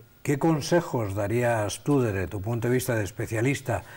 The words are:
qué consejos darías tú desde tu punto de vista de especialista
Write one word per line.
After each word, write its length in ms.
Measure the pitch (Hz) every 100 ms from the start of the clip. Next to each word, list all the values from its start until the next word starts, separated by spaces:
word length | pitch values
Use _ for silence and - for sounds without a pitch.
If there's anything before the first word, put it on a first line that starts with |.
| - _
qué 160 | - 143
consejos 800 | 165 156 135 175 170 127 104 95
darías 640 | 101 117 120 117 104 -
tú 180 | - 143
desde 280 | 120 98 90
tu 120 | 107
punto 280 | 98 120 117
de 60 |
vista 200 | 127 123
de 80 | 113
especialista 800 | 98 - 113 113 123 139 - 101 -